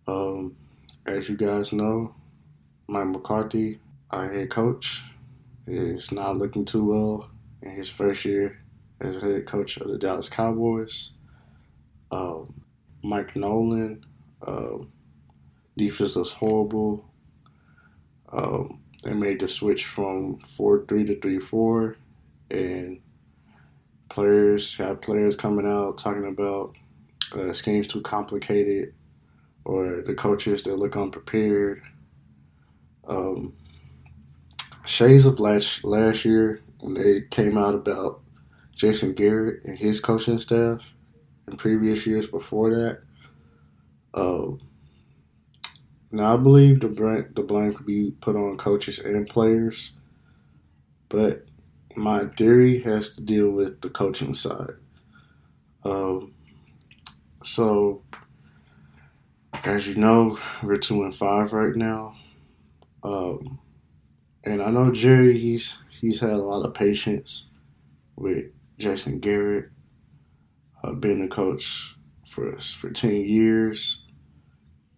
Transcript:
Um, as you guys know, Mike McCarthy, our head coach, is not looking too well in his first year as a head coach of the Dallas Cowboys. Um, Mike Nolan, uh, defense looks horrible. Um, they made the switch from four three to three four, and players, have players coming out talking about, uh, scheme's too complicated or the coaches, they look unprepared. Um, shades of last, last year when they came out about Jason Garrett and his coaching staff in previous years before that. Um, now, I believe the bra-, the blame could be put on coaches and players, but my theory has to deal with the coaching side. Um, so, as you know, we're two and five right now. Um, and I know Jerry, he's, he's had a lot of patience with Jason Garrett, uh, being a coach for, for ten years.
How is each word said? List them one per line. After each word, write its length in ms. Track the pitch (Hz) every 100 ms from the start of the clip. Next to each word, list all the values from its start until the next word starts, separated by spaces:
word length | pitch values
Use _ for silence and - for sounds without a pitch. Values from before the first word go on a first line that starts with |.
| -
Um, 480 | 95 98 95 92 - - _ - -
as 240 | - 98 98
you 80 | 104
guys 380 | 104 104 101
know, 400 | 104 107 113 113 - - _ _ _ _ _ -
Mike 220 | 101 95
McCarthy, 720 | 92 - 107 107 113 110 107 - - -
our 220 | 95 95
head 160 | 98 98
coach, 540 | 113 117 135 - - - - - - - - -
is 440 | 90 87 87 -
not 280 | 98 98 95
looking 260 | 101 107
too 220 | 101 110 107
well 420 | 107 107 107 - - - -
in 120 | 98
his 180 | 98 95
first 340 | - 101 98
year 380 | 101 98 101 - - - _ -
as 200 | 95 95
a 20 |
head 260 | 101 98 -
coach 300 | 101 101 -
of 120 | -
the 100 | -
Dallas 320 | 95 82 -
Cowboys. 800 | - 113 113 117 113 110 - - - - - _ - _ _ _ _ -
Um, 520 | 92 90 80 - - - _ _ -
Mike 320 | 104 104 98 -
Nolan, 680 | 101 110 113 113 110 107 - - _ _ -
uh, 320 | - 58 - - _ _ _ _ _ _ _ _ -
defense 400 | 104 - 98 92
looks 140 | 87
horrible. 760 | - 110 110 104 110 107 104 - _ _ _ _ _ _ _ _ _ _ _ -
Um, 460 | - - - - - - -
they 120 | -
made 260 | 107 101 92
the 80 | 92
switch 380 | - 104 98 -
from 540 | - 98 95 95 90
four 440 | - - 104 101 -
three 180 | 107
to 140 | 104 101
three 200 | 98 95
four, 580 | - 113 113 113 110 - _ _ _ _ -
and 500 | 95 92 92 90 92 _ _ _ _ _ _ _ _ _ _ -
players, 680 | - 101 104 104 104 - -
have 240 | 95 98
players 340 | - 104 104
coming 320 | 101 104 104 104
out 300 | 104 98 -
talking 300 | 104 101 98
about, 480 | 95 101 98 95 - _ _ _ - -
uh, 180 | - 92
scheme's 340 | 82 - 104 104
too 140 | 107
complicated 880 | - 107 101 101 - 104 101 98 90 - _ _ _ _ _ _
or 380 | - 95 92 87
the 80 | -
coaches, 500 | - 104 101 107 101
they 100 | 95
look 260 | 98 101 104
unprepared. 840 | 98 - - 110 107 101 101 98 - - _ _ _ _ _ _ _ _ _ _ -
Um, 460 | 95 92 92 - - - - - - - - - - - - - -
shades 400 | - - 120 135
of 160 | 135 131
last, 420 | 107 104 - -
last 440 | 101 104 110 110 110
year 340 | 110 110 107 - -
when 120 | -
they 300 | 95 101 101 -
came 260 | - 104 104
out 180 | 101
about 460 | 101 104 92 92 - - - - _ - -
Jason 380 | 104 107 95
Garrett 500 | 92 104 110 110 -
and 140 | - 95
his 200 | 107 107
coaching 400 | - 113 117 117
staff 440 | - 117 117 113 - - _ _ _ _ -
in 80 | -
previous 500 | 110 110 110 107 110
years 200 | 110 107
before 420 | 101 - 107 110
that. 320 | 117 117 - - - - - - _ _ _ _ _ _
Um, 480 | 95 90 87 - - - _ - _ _ _ _ _ _ _ - - _ _ _
now, 220 | 107 107
I 20 | 120
believe 420 | 135 139 139 135
the 80 | 113
bra-, 340 | 107 110 110 - -
the 60 |
blame 300 | 98 104 104
could 140 | 104 104
be 240 | 104 101 -
put 140 | -
on 220 | 104 101 95
coaches 420 | 101 101 - -
and 300 | - 104 104
players, 640 | 117 110 113 113 - - - - _ _ _ _ _ _ _ _ _ -
but 380 | 104 107 - - - _ _ -
my 300 | - 107 104 101 -
theory 440 | 110 123 127 123
has 340 | 117 107 104
to 80 | -
deal 260 | 104 107 101
with 300 | 101 95 -
the 100 | 90
coaching 440 | - 98 95 -
side. 400 | - - - - - - _ _ - _ _ _ _ _ _
Um, 500 | 101 98 95 92 98 - _ - _ _ _ _ - - _ -
so, 580 | - - 110 104 101 101 - - - _ - _ _ _ - - - _ _ _ _ -
as 220 | 95 101 101
you 80 |
know, 420 | 101 107 117 113 107 - -
we're 140 | 104 101
two 260 | - 104
and 100 | 98
five 380 | - 101 101 107
right 240 | 110 107 113
now. 400 | 113 110 110 - - _ _ _ _ _ _ _
Um, 560 | 85 95 90 73 - 135 _ _ _ _ _ _ _ _
and 180 | 104 104
I 100 | 101
know 200 | 120 127
Jerry, 480 | 110 123 131 127 117
he's, 400 | 117 117 - - - -
he's 180 | 113 104
had 120 | 113
a 80 | 104
lot 280 | 101 101 -
of 80 |
patience 760 | - 101 104 - 104 - - - _ _ _ _ _ _ -
with 300 | 95 87 - - _ -
Jason 420 | 104 95 - 98
Garrett, 500 | 104 104 101 101 - - _ _ _ _ _ _ _ _ _ _
uh, 80 | -
being 320 | - 104 101
a 60 | 95
coach 640 | 104 95 - - - - - - _ -
for, 320 | - - -
for 320 | - - -
ten 220 | - 117
years. 920 | 104 101 110 113 110 110 110 - - - - _ _ _ _ _ _ _